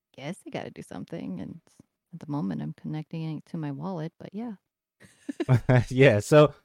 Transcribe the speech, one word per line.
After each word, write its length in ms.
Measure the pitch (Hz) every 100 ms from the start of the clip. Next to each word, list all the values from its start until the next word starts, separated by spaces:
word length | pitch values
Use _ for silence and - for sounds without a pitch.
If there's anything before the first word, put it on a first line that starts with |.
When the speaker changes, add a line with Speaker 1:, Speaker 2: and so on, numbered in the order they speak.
| _ -
Speaker 1:
guess 200 | 139 190
they 60 | 320
gotta 200 | 156 -
do 120 | -
something. 580 | - - - 170 - 185
And 200 | - 165 _ _ _ _ _
at 80 | 165
the 100 | 151
moment, 320 | 143 190 147
I'm 120 | 151 -
connecting 580 | 156 156 - 165 160 151
it 80 | -
to 100 | 165
my 160 | 147
wallet, 400 | 139 180 175 160 -
but 120 | -
yeah. 220 | 202 240 190 _ _ _ _ - _ - - 285
<laughs> 360 | 123 - 123
Speaker 2:
<laughs> 40 | -
Yeah, 320 | 127 135 104
so, 340 | - 151 147 -